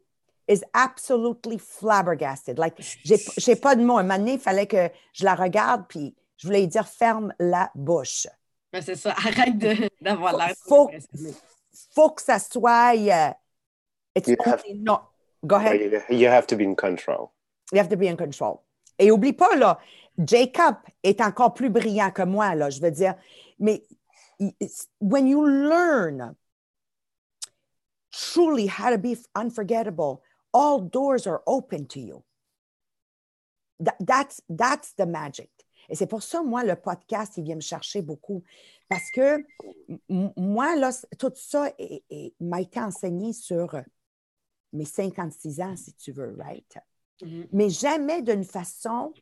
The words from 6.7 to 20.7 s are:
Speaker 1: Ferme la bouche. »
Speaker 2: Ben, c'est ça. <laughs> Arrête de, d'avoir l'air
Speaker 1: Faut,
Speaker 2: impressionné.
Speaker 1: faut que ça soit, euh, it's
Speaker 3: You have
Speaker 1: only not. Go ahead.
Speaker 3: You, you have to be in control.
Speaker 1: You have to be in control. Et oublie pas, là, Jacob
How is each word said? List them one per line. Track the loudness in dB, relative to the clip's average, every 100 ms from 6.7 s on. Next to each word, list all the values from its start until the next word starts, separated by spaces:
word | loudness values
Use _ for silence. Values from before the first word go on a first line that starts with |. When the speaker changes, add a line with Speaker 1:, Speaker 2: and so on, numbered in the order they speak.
| -2 -4
Speaker 1:
Ferme | 0 0 0 -6 -2
la | 0 0 -2
bouche. » | -4 -2 -2 -2 -8 -10 -14 _ _ _
Speaker 2:
Ben, | -12
c'est | -8 -6
ça. | -4
<laughs> | -2
Arrête | -2 2 2 2
de, | 0 0 -2 -4
d'avoir | -4 -2 0 0
l'air | -2 -4 6
Speaker 1:
Faut, | 6 6
Speaker 2:
impressionné. | 0 -16 -14 -14 -16 _ _ _ -20 -6
Speaker 1:
faut | 4 4
que | 4
ça | -2 -2
soit, | -2 0 4 6 6 4
euh, | 4 4 2 -2 _ _ _ _ _ _ _
it's | -2 2
Speaker 3:
You | 2
have | 2 0 -2
Speaker 1:
only | -6
not. | -2 -2 -2 _ _ _
Go | 2 4
ahead. | 4 2 2 -2 0
Speaker 3:
You, | 4
you | 6
have | 6 4
to | 0
be |
in | 0
control. | 0 -2 -4 -4 -6 -6 _ _ _ 0
Speaker 1:
You | 2
have | 2
to | 0
be | 0
in | -2
control. | -8 -6 -6 -8 _ _ _ 4
Et | 6
oublie | 8 4
pas, | 4 4 6
là, | 4 2 -6 -20 _ -6
Jacob | 2 4 4 4 2